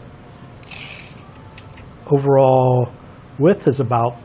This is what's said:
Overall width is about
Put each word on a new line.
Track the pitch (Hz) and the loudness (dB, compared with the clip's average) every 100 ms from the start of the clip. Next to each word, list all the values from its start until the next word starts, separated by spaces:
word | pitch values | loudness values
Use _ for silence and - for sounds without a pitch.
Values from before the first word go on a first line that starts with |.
| - - - - - - - - - - - - - - - - - - - - - | -20 -20 -20 -20 -20 -20 -18 -16 -16 -16 -18 -20 -20 -20 -20 -20 -20 -20 -20 -20 -2
Overall | 139 139 135 131 131 127 127 120 - - - - - | -2 2 4 4 4 2 0 -2 -8 -20 -20 -20 -2
width | 156 202 156 | 0 2 0
is | 127 | -2
about | 117 120 120 127 | -2 -2 -2 -6